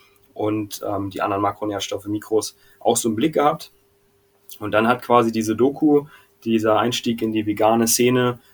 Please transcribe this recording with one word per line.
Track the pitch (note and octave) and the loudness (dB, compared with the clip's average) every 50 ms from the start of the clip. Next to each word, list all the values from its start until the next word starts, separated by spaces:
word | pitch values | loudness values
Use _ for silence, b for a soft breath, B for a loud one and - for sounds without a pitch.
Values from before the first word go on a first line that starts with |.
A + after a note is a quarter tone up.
| b b b b b _ _ | b b b b b _ _
und, | - G#2+ G#2+ G#2+ A2 G#2 G#2 - - A2 | -6 -4 -4 -4 -4 -6 -8 -10 -10 -6
ähm, | G#2+ G2+ G2 G2+ G2 | -6 -4 -4 -6 -6
die | G2 - | -6 -4
anderen | F#2+ G#2 G2+ G2 | -4 -2 -2 -2
Makronährstoffe, | G#2 G2+ - - G#2+ G#2+ G2+ F#2+ - - G#2 F#2+ F#2+ | -2 -2 -4 -4 -6 -6 -6 -6 -6 -8 -8 -10 -8
Mikros | G2+ G#2+ G#2+ - - A2 G#2+ - - - b b b b b | -6 -8 -8 -4 -2 -2 -2 -2 -2 -10 b b b b b
auch | - A2 A#2+ | 0 0 0
so | A#2 - A2+ | 2 0 -2
im | G#2+ | 0
Blick | A2 C#3+ D#3+ D#3 | 0 -2 0 0
gehabt. | D3 C#3+ D3 E3 - - - _ _ _ _ _ _ _ _ _ _ _ _ _ _ _ - - - | 2 2 2 0 -2 -8 -16 _ _ _ _ _ _ _ _ _ _ _ _ _ _ _ -20 -14 -10
Und | G#2+ G#2 | -6 -2
dann | G2 G#2+ A2 | 0 2 2
hat | A#2 A#2+ - | 2 0 0
quasi | - - A#2 A#2+ A2+ A2+ | 0 2 4 4 4 2
diese | A2+ A2+ G#2+ G#2+ A2 | 0 -2 -2 -2 0
Doku | G#2+ B2 C#3+ C#3 - D3+ D3 D3 C#3+ C#3+ B B B B B B _ - | 2 2 0 2 2 2 4 4 2 2 B B B B B B _ -4
dieser | A2+ A2+ A2 G#2+ A2 G#2+ G#2 | -2 0 2 2 2 2 2
Einstieg | A2 B2 A#2 - - B2 A#2 A#2 | 2 0 -2 -2 -4 -4 -4 -2
in | A2 A2 A2 | -4 -2 -2
die | A2 G#2+ | -2 -2
vegane | G#2+ G#2 G#2 G#2+ A2 A2+ A#2 A#2 | -2 0 2 2 4 4 4 2
Szene | A2+ - - A#2+ B2 B2+ B2+ B2 B2 B2 b b b | 2 2 2 2 4 4 2 2 0 -2 b b b